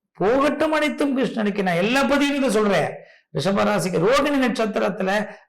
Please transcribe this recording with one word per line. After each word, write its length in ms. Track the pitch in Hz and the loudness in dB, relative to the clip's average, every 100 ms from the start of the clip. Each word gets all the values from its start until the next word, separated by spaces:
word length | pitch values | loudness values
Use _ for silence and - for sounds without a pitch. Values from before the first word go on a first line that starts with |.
| _ | _
போகட்டும் 600 | - 185 262 285 294 311 | -2 2 2 2 0 0
அனைத்தும் 460 | 311 302 240 285 262 | 0 -2 -2 -2 0
கிருஷ்ணனுக்கு." 440 | - 233 208 196 | -2 -2 -4 -2
நான் 120 | 185 | -2
எல்லா 300 | 170 202 262 | 0 0 0
பதிவும் 320 | 277 277 285 285 | 2 2 0 0
இதை 140 | 262 | 0
சொல்றேன். 400 | 214 214 180 135 - - - _ | 2 2 2 0 -6 -18 -20 _
ரிஷபராசிக்கு 680 | 156 147 202 208 208 170 180 | -6 -2 0 0 0 0 0
ரோகிணி 500 | 170 554 294 285 254 | 2 2 2 0 0
நட்சத்திரத்துல 840 | - 220 202 214 - 190 202 208 - | 0 -2 -2 -2 -2 -2 -2 -4 -10